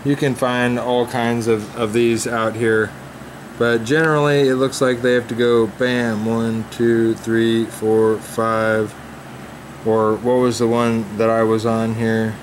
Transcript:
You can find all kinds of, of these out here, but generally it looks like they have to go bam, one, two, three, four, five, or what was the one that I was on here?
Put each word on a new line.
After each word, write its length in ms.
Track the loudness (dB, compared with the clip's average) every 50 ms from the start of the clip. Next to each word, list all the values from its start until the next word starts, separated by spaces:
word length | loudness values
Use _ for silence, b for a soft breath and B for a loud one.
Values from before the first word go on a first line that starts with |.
| 0
You 120 | 0 0
can 200 | 0 0 -2 0
find 440 | 0 -2 0 0 0 0 0 0 -2
all 260 | -2 0 0 0 0
kinds 420 | 0 -2 -2 0 0 0 0 0
of, 280 | 0 0 0 -2 -8 -6
of 180 | -4 -4 0 2
these 340 | 2 2 2 2 0 -2
out 280 | -4 -2 -2 -2 -2 -2
here, 360 | 0 0 2 2 2 0 -2 -6 -14 -18 -18 -18 -18 -18 -18 -18 -18 -18 -18 -4
but 260 | -2 0 2 2 0 0
generally 640 | 0 2 2 2 2 2 2 2 2 4 4 4
it 80 | 2 2
looks 260 | 2 0 -2 0 0
like 200 | 0 0 0 0
they 120 | 2 2 2
have 140 | 2 0
to 80 | -2 -2
go 320 | 0 2 4 4 4 2
bam, 580 | 2 0 -2 -2 0 0 0 0 0 -2 -2 -2
one, 400 | -2 0 0 -2 -2 -2 -4 -6 -8
two, 420 | -4 0 2 2 4 4 2 2 0
three, 500 | -2 -2 -2 0 2 2 2 2 0 0
four, 520 | -2 -6 -4 0 2 4 4 4 4 2
five, 760 | 0 -4 -8 -4 -2 -2 0 0 0 0 2 2 0 0 -4 -6 -14 -18 -18 -18 -18 -18 -18 -18 -16 -16 -18 -18 -18 -18 -18 -18 -6 -2
or 300 | 0 2 2 2 2 0
what 200 | 0 0 0 2
was 220 | 2 2 2 2
the 100 | 2 0
one 380 | 2 2 2 2 2 0 0 -2 -6 -2
that 120 | 0 2 2
I 140 | 4 2 2
was 220 | 2 2 2 2
on 260 | 0 0 0 0 -2 -2
here? 420 | -2 0 0 0 0 0 -2 -4 -8